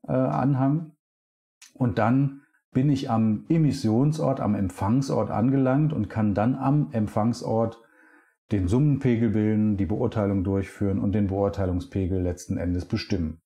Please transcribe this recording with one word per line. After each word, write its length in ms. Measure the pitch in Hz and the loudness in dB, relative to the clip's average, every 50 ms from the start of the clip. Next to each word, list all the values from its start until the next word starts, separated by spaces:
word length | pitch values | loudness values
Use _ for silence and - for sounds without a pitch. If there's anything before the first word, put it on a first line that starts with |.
| - | -6
äh, 40 | - | -2
Anhang. 800 | 143 131 131 135 147 143 123 135 143 127 131 135 147 165 170 - - _ _ _ _ _ _ _ _ _ _ _ _ _ - - _ | -2 0 0 0 0 0 0 0 0 2 2 0 0 -2 -4 -8 -16 _ _ _ _ _ _ _ _ _ _ _ _ _ -20 -20 _
Und 260 | - 131 120 95 - | -2 -2 0 2 2
dann 420 | 107 113 123 135 143 139 139 - _ _ _ _ _ _ _ | 2 4 4 2 2 0 -4 -8 _ _ _ _ _ _ _
bin 160 | 131 131 151 | 0 2 2
ich 180 | 143 131 - - | 2 0 0 -2
am 360 | 117 110 110 110 107 101 - - | 0 2 2 2 0 -2 -2 0
Emissionsort, 880 | 160 165 156 139 - - - 110 107 120 139 151 156 156 - - 170 - | 0 2 2 2 0 0 0 0 2 2 2 2 0 0 -2 -2 -2 -2
am 140 | - - 104 | 0 -2 0
Empfangsort 800 | 104 101 92 - - 98 101 113 139 135 - - 117 107 101 | 0 -2 -4 -4 -4 -2 0 0 0 0 0 -2 -2 -2 -2
angelangt 640 | - 104 110 131 135 139 131 127 131 143 156 151 151 | -2 0 0 2 2 2 2 2 2 2 2 0 0
und 160 | - 107 101 | -2 -4 -4
kann 260 | - 113 107 104 98 | -2 -2 0 0 2
dann 180 | 98 104 123 131 | 2 2 0 0
am 360 | 131 131 135 139 151 135 - | 0 0 2 2 2 0 0
Empfangsort 920 | - 113 107 101 - 110 107 117 117 - - - 113 113 117 113 - - - _ _ _ _ _ - - _ _ _ _ _ _ | 0 -2 -2 0 0 0 0 0 -2 -2 -4 -2 0 0 0 -2 -4 -10 -20 _ _ _ _ _ -20 -20 _ _ _ _ _ _
den 160 | - 101 92 | -2 0 2
Summenpegel 640 | 85 107 127 147 147 143 139 - 127 120 110 120 117 | 2 2 2 4 2 2 2 2 2 2 2 2 2
bilden, 480 | 101 107 107 107 110 107 107 107 104 | 2 2 2 2 2 2 2 2 0
die 100 | 95 98 | 0 0
Beurteilung 560 | 82 104 - 123 113 - 113 101 98 101 98 90 | -2 -2 -2 -2 -2 0 0 0 0 0 0 0
durchführen 560 | 95 98 98 95 - - - 104 98 95 - | 0 0 -2 -2 -4 -6 -4 -2 -2 0 0
und 140 | - 101 95 | -2 0 0
den 140 | 107 104 | 0 0
Beurteilungspegel 960 | 95 95 98 101 101 98 - 98 92 90 87 85 - - 98 95 87 95 92 | 0 0 0 0 0 0 -2 -2 -2 -2 -2 -4 -4 -4 -4 -2 0 -2 -2
letzten 360 | 90 87 87 - - - 98 | -2 -2 -4 -6 -6 -6 -6
Endes 280 | - - 90 87 90 85 | -4 -2 -2 -4 -4 -4
bestimmen. 560 | - - 110 - - - - 82 78 80 - _ | -4 -6 -6 -2 -2 -2 -2 -2 -4 -6 -10 _